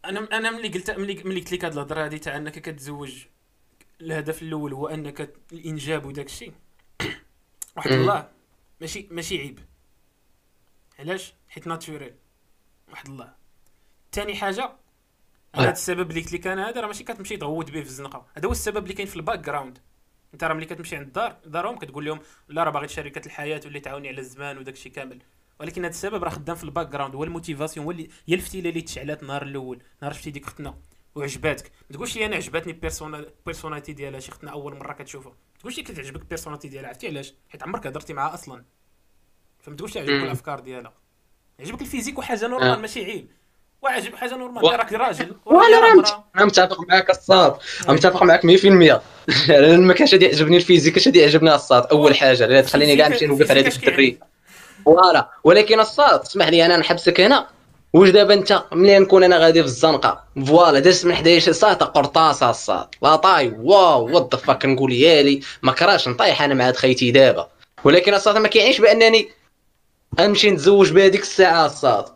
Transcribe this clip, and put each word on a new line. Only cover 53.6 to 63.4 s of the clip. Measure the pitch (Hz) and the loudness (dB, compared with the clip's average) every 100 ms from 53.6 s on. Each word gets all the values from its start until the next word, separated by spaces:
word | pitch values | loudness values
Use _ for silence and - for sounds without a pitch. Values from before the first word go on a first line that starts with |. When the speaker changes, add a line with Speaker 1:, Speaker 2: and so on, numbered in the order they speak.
| 135 - | 0 0
Speaker 2:
ديك | - | -2
Speaker 1:
اش | - | 2
كيعني؟ | 135 | 0
Speaker 2:
الدري. | 120 - _ _ - - _ 196 | -2 -20 _ _ -20 -20 _ 2
فوالا، | 170 185 156 - - | 6 6 4 -2 -2
ولكن | 147 202 214 220 | 4 4 4 2
الصاد | 214 - 285 151 | 0 2 2 2
اسمح | - 196 160 | -2 -2 0
لي، | 165 165 | 2 2
انا | 175 | 2
نحبسك | 151 170 - 175 | 0 -2 0 2
هنا. | 190 277 - _ _ _ _ | 4 2 0 _ _ _ _
واش | 160 196 | 6 6
دابا | 196 196 | 6 6
انت | 202 185 196 - | 2 2 -2 -2
ملي | 165 190 196 | 2 6 6
نكون | 190 190 | 6 6
انا | 180 175 | 6 6
غادي | 165 165 | 6 4
في | 143 | 0
الزنقه، | 123 160 147 117 - _ - 135 | 0 0 2 0 -2 _ -8 2
فوالا، | 160 175 143 | 6 6 6
دازت | 160 175 175 | 4 4 0
من | 170 | 0
حدايا | 165 170 | 2 4
شي | 170 | 2
ساعه | 160 220 | 2 2
قرطاسه | 175 151 151 131 165 160 139 123 | 2 0 0 0 2 2 2 -2
الصاد، | 110 - 95 - - | -2 -4 -6 -6 -4
لا | 135 156 | 2 2
طاي، | 185 175 | 4 2